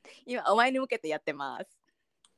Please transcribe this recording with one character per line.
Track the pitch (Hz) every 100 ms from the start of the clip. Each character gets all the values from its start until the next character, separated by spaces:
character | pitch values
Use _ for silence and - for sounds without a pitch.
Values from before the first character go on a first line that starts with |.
| - - -
今、 | 247 175
お | 214
前 | 254
に | 262
向 | 269
け | 240
て | 156
や | 151
っ |
て | -
ま | 143 139 123
す。 | 196 _ _ _ _ _ _